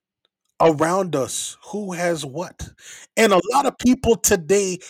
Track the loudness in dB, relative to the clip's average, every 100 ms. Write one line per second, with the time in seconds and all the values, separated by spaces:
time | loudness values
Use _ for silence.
0 | _ _ _ _ _ 0 2 2 0 0
1 | 0 -2 -4 -6 -10 -14 -14 -12 -10 -4
2 | -4 -4 -6 -10 -12 -12 -18 -18 -20 -20
3 | -8 0 2 4 2 2 0 0 0 2
4 | 2 0 2 0 2 0 0 -6 -10